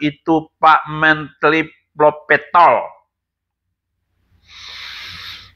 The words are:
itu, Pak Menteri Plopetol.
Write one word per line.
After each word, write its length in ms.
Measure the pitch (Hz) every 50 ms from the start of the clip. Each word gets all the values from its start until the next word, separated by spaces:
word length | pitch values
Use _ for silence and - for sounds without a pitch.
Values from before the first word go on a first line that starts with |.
| 147
itu, 480 | 147 147 _ - 165 165 156 - _ _ -
Pak 280 | - 160 156 - - 151
Menteri 760 | 151 156 156 156 156 151 151 - _ - - 151 156 160 156 156 _ _ _ _ _
Plopetol. 1040 | 147 151 151 147 - - - 151 143 - - - 175 170 143 120 101 - - - _ _ _ _ _ _ _ _ _ _ _ _ _ _ _ _ _ _ _ _ _ _ _ _ _ _ _ _ _ _ _ - - - - - - - - - - - - - - - - - - - - _